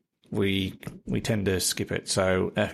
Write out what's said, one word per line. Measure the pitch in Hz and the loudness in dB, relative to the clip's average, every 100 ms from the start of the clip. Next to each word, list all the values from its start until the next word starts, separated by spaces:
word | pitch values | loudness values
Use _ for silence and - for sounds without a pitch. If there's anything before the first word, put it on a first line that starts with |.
| _ _ - | _ _ -6
we, | 107 98 98 95 - - - - | 0 2 2 -2 -6 -14 -10 -4
we | 113 | -2
tend | - 107 98 | 0 0 2
to | 92 | 2
skip | - - 98 | 0 -2 -2
it. | - - | -4 -2
So, | - 95 92 95 - | 2 4 4 2 0
uh, | 104 | -2